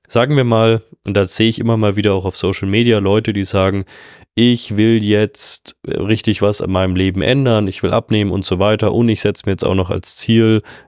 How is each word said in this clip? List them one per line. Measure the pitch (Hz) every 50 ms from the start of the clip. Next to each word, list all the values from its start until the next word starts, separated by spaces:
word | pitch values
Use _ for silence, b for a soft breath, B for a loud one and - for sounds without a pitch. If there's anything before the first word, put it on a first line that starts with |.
| _ _
sagen | - 220 233 139 151 139
wir | 127
mal, | 117 113 110 113 113 113 110 - _ - _ _
und | - 98 101
da | 98
sehe | 92 - - 110 113
ich | 110 -
immer | 113 113 117 110
mal | 107 104 98
wieder | 104 104 104 98
auch | 95 90
auf | 95 - -
Social | - 92 95 - - 98
Media | 98 110 120 120 113 104
Leute, | 101 95 101 110 110 - 104
die | 101 98
sagen, | - - 98 95 95 95 101 95 B B B B B B B B B _
"Ich | - 117 120 120 113 - - 107 101
will | 107 113 113 113 104
jetzt | 104 104 104 107 104 - - - - - - - - - _ -
richtig | - - - - 98 110 107 - - 104 - 101
was | 104 104 -
in | - -
meinem | 92 92 95 92 90
Leben | 92 95 95 92 98 78
ändern, | 87 127 139 135 127 117 107 104 95
ich | 95 -
will | - 92
abnehmen | - 113 - - 110 107 104 98
und | 90 98 95
so | - 92 87
weiter | 95 107 110 101 - 104 -
und | 113 120 117
ich | 110 -
setz | - 104 101 - - -
mir | 98
jetzt | 90 -
auch | - 95
noch | 95 92 90
als | - 92 - - -
Ziel, | - - - 113 113 113 110 110 107 B B B B B